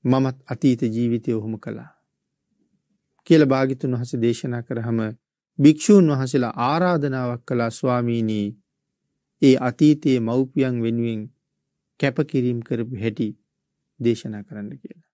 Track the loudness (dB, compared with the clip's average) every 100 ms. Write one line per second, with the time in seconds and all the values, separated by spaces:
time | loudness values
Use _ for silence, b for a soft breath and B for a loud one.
0 | 2 2 2 -4 -12 0 0 2 -2 -2
1 | -2 -2 -2 -4 -4 -10 -10 -14 -16 _
2 | _ _ _ _ _ _ _ _ _ _
3 | _ _ 4 6 6 2 0 -2 -4 -4
4 | -6 -2 -2 -2 -6 -8 -8 -8 -4 -4
5 | -4 -8 _ _ _ 4 4 6 6 6
6 | 6 2 0 0 -2 -2 -2 0 0 0
7 | -2 -4 -4 -6 -4 -2 -2 -2 -2 0
8 | 0 -2 -2 -2 -4 -8 _ _ _ _
9 | _ _ _ _ 4 4 0 2 2 4
10 | 0 0 0 -2 -2 -2 -2 -2 -2 -2
11 | -4 -6 -12 _ _ _ _ _ _ _
12 | -4 -2 -2 -2 -2 -4 -6 -6 -6 -4
13 | -6 -4 -6 -8 _ _ _ _ _ _
14 | -2 -2 -6 -14 -14 -14 -14 -16 -18 -20
15 | _